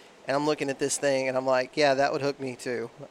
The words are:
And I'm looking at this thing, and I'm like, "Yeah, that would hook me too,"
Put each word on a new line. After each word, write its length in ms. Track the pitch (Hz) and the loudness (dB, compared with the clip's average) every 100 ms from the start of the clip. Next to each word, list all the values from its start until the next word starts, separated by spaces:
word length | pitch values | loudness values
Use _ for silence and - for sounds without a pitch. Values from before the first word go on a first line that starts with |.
| - - - | -20 -16 -2
And 80 | 139 | 0
I'm 100 | 147 | 0
looking 220 | 151 139 | 0 -2
at 100 | 135 | -2
this 180 | 139 - | -2 0
thing, 300 | 143 135 131 | 0 2 0
and 80 | 127 | 0
I'm 100 | 131 | 2
like, 300 | 127 127 - | 0 0 2
"Yeah, 180 | 147 | 2
that 180 | 135 139 | 4 2
would 80 | 151 | 0
hook 180 | 143 143 | -2 -4
me 160 | 135 | -8
too," 360 | 120 131 120 117 - 139 | -8 -6 -6 -6 -12 -12